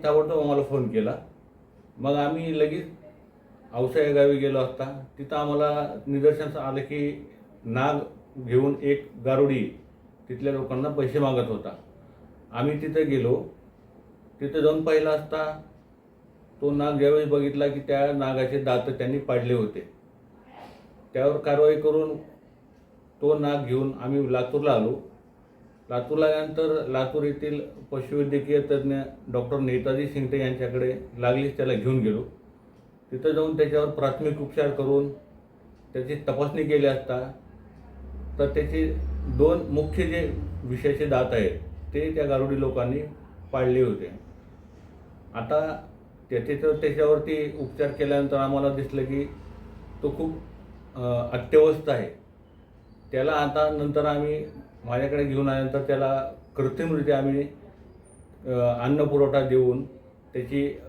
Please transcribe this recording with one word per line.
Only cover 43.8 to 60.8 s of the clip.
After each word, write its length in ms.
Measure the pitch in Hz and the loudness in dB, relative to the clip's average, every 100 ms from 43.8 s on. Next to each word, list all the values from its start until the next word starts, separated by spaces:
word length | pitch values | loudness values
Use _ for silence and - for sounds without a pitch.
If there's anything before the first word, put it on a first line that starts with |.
होते. 280 | 123 98 90 196 - - - - - - - - - - - | 2 0 -8 -14 -18 -20 -20 -20 -20 -20 -20 -20 -20 -20 -14
आता 480 | 113 117 151 156 147 - - - - - | -8 0 0 0 -4 -12 -20 -20 -20 -6
त्याचे 260 | 120 120 | -4 -2
तर 160 | 143 156 | 0 2
त्याच्यावरती 840 | 147 151 151 151 151 160 151 147 151 | 2 2 4 4 4 2 -4 -4 -6
उपचार 280 | 131 - 139 | -6 -2 -2
केल्यानंतर 500 | - 143 143 139 139 | 0 0 2 2 0
आम्हाला 320 | 135 139 139 | 0 0 0
दिसलं 340 | 139 127 139 | 0 -4 -4
की 260 | 131 139 143 - - - - - - - | -2 -4 -4 -10 -18 -18 -18 -18 -18 -6
तो 60 | 147 | -4
खूप, 200 | - 160 165 - - - - - | -2 -6 -6 -12 -20 -20 -20 -16
अ, 60 | 127 123 120 120 | -6 -2 -2 -2
अत्यवस्थ 560 | 127 - 151 156 156 - | -6 4 6 6 4 0
आहे. 180 | 120 101 - - - - - - - - - - | -2 -4 -10 -20 -20 -20 -20 -20 -20 -20 -20 -6
त्याला 200 | 131 147 | -2 0
आता 380 | 151 139 151 151 | 0 0 2 2
नंतर 360 | 151 147 151 | 0 -2 0
आम्ही 400 | 151 147 151 151 151 - - - | 0 0 -2 -4 -6 -14 -20 -14
माझ्याकडे 380 | 117 123 139 147 | -4 -2 0 0
घेऊन 260 | 143 135 139 | 0 0 0
आल्यानंतर 300 | 135 131 139 | 0 -2 -2
त्याला 520 | 135 135 135 135 135 - - | 0 0 2 0 -2 -10 -10
कृत्रिमरित्या 600 | - 131 127 165 151 139 135 | -2 -2 -2 -2 0 2 2
आम्ही, 240 | 139 139 143 - - - - - - - - - 131 | 2 0 -2 -8 -20 -20 -20 -20 -20 -20 -20 -12 -4
अ, 20 | 120 120 120 | 0 2 2
अन्न 200 | 127 151 | 2 2
पुरवठा 380 | 139 143 139 135 | 4 4 4 4
देऊन 440 | 127 131 123 127 143 - - - - | 4 4 4 2 -4 -14 -20 -20 -10
त्याची, 440 | 127 123 139 143 - | -8 -4 -2 -2 -6